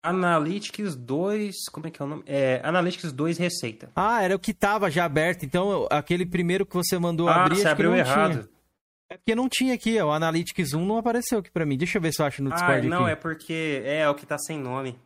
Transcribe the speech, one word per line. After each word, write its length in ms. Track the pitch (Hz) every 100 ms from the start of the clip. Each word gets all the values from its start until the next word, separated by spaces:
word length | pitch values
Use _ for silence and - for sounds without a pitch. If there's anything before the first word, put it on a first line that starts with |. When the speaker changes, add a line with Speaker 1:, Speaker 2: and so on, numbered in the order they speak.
Speaker 1:
Analytics 920 | 160 185 180 165 151 202 - - 208 135
dois, 580 | 120 139 190 214 208 185 -
como 160 | - 160
é 40 |
que 120 | 160
é 20 |
o 40 | 143
nome? 140 | 147 -
É, 340 | 139 131 127
Analytics 480 | 151 180 175 180 165
dois 260 | 127 160 170
Receita. 500 | 175 175 117 110 -
Speaker 2:
Ah, 260 | - 202 233
era 140 | 185
o 40 | 190
que 140 | 208
tava 380 | - 202 214 196
já 140 | 147
aberto, 400 | 170 147 165 180
então 260 | 139 175 196
eu, 180 | 190 113
aquele 360 | 147 - 175 180
primeiro 400 | 180 175 185 196
que 80 |
você 240 | 175 170 185
mandou 300 | 170 170 175
Speaker 1:
Ah, 160 | 165
Speaker 2:
abrir, 120 | 185 180
Speaker 1:
você 100 | 202
Speaker 2:
acho 80 | 147
que 60 |
Speaker 1:
abriu 60 | -
Speaker 2:
não 60 | -
tinha. 100 | 127
Speaker 1:
errado. 360 | 143 156 123 101 _ _ _ _ _ _
Speaker 2:
É 80 | 185
porque 180 | -
não 140 | 226 254
tinha 260 | - 262
aqui, 260 | 240 220 226
ó, 80 | 156
o 40 |
Analytics 600 | 151 165 160 175 - 156
um 100 | 151
não 120 | 185 226
apareceu 420 | 233 233 240 226
aqui 120 | 180
pra 120 | 175
mim. 120 | 156 131
Deixa 220 | 170 -
eu 40 |
ver 100 | 160
se 80 | -
eu 60 | 147
acho 160 | 135
no 80 | 139
Speaker 1:
Ah, 40 | 165
Speaker 2:
Discord 320 | 175 - -
Speaker 1:
não, 140 | 180
Speaker 2:
aqui. 100 | 180
Speaker 1:
é 40 | 156
porque 680 | 165 156 - 160 160 135
é, 140 | 123 151
é 100 | 151
o 60 |
que 120 | 147 -
tá 100 | 143
sem 200 | - 156
nome. 400 | 127 127 131 123